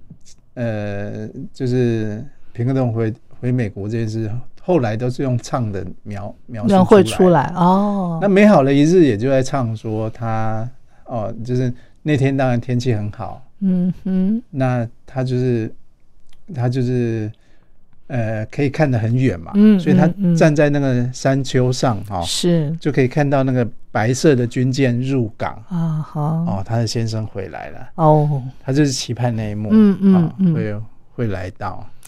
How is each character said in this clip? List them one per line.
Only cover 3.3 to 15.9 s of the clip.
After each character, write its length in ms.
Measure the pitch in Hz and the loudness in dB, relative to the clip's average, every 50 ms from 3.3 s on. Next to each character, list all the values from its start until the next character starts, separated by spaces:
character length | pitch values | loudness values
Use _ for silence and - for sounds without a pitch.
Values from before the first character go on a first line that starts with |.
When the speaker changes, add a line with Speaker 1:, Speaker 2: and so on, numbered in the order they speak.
| - - | -16 -8
Speaker 1:
回 100 | - 123 | -4 -2
美 200 | 123 127 117 98 | -2 -2 -2 -4
国 180 | - 101 98 107 | -6 -8 -8 -6
这 80 | 117 113 | -4 -4
件 100 | 113 107 | -4 -4
事， 220 | 107 113 110 104 107 123 - - - - | -4 -4 -4 -4 -6 -6 -8 -10 -12 -10
后 200 | - - 180 160 | -4 0 0 2
来 140 | 123 107 110 | 2 0 -2
都 140 | 110 123 123 | -2 -4 -4
是 140 | 123 - 147 | -4 -2 -2
用 160 | 131 127 117 | -2 -2 -4
唱 340 | - - - 139 117 107 98 | -4 -4 -4 -4 -4 -4 -4
的 120 | 95 90 90 - - - | -6 -8 -8 -12 -14 -12
描-， 320 | 104 104 98 101 107 - - - | -12 -12 -10 -10 -12 -14 -16 -16
描 160 | - 120 110 - | -14 -10 -4 0
述 40 | 220 | 2
出 40 | 196 | 4
来。 40 | |
Speaker 2:
描 80 | 185 185 | 4 6
绘 200 | - 220 202 185 | 8 8 8 8
出 240 | - - - 185 180 | 6 4 4 4 6
来， 220 | 170 147 - 165 180 | 6 4 2 0 0
哦。 600 | 185 170 180 185 196 202 208 202 202 185 175 165 160 | 2 4 4 4 4 2 0 -2 -2 -2 -4 -2 -2
Speaker 1:
那 80 | 180 208 | 0 2
美 180 | 190 196 208 | 6 6 8
好 160 | 208 202 151 135 | 8 8 8 6
的 100 | 135 139 | 6 4
一 100 | 143 143 | 4 4
日 220 | 160 175 190 165 | 6 6 6 6
也 120 | 135 110 | 6 4
就 140 | 98 117 135 | 2 0 2
在 120 | 135 131 131 | 2 2 0
唱 320 | - - 139 123 113 110 | 0 -2 -2 -2 -2 -4
说 360 | 107 - 113 110 107 110 110 | -6 -6 -6 -4 -4 -4 -4
他， 580 | - - 117 113 110 110 110 110 110 110 113 127 - - - - - - - | -6 -6 -4 -4 -2 0 0 0 -2 -2 -4 -6 -8 -14 -20 -20 -20 -20 -14
哦， 280 | - 131 117 104 104 110 113 110 | -8 -6 -6 -6 -6 -6 -8 -6
就 140 | 123 123 | -4 -2
是 160 | 127 131 123 123 - - - - - _ | -2 0 -2 -4 -6 -12 -20 -20 -10 _
那 160 | 156 151 127 | -2 0 2
天 180 | 131 139 139 | 2 2 2
当 120 | 135 135 127 | 2 0 0
然 120 | 120 117 | 0 -2
天 180 | - - 123 123 | -2 -2 -2 -2
气 140 | 117 131 110 | 0 0 -2
很 180 | 104 104 104 - | -2 -2 -6 -8
好。 300 | - 101 - - - - - - - | -10 -10 -12 -12 -14 -16 -20 -10 -4
Speaker 2:
嗯 320 | 196 190 185 180 180 185 170 - - | -2 0 0 0 0 -2 -2 -4 -4
哼。 380 | 185 190 185 185 196 220 233 - - | -2 -2 0 0 0 0 -2 -4 -6
Speaker 1:
那 360 | - 135 131 127 127 123 117 113 - - - | -4 -2 0 0 0 0 -2 -4 -8 -14 -20
他 180 | - - 131 131 | -10 -6 -4 -4
就 120 | 127 127 | -2 0
是， 360 | 123 127 127 120 117 110 - - - - - | 0 0 0 0 0 -2 -4 -8 -12 -16 -20